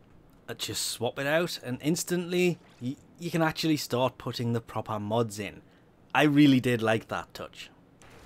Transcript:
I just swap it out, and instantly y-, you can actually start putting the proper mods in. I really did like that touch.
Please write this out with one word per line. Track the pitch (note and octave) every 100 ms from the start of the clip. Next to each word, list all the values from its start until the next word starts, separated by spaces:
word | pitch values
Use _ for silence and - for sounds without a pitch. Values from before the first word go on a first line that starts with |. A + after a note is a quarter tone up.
| - - _ - -
I | A2+
just | - - -
swap | - A#2 C#3
it | C#3
out, | D#3+ F3 -
and | B2 B2
instantly | D3 E3+ - F3+ F3 F3+ F3+ E3 - -
y-, | A#2+ D3 - -
you | E3+
can | E3
actually | D#3+ - E3 D3+
start | - A#2+ B2+ -
putting | B2+ A#2+ A#2
the | A#2
proper | - A2 - G#2+
mods | G#2 A2+ A#2 G#2
in. | G2 D#2+ - _ _ _ _
I | B2+
really | D3 C#3+ D3 C3
did | B2 A#2+
like | A2 A2+ -
that | F#2 -
touch. | - E2 - - - - _ - -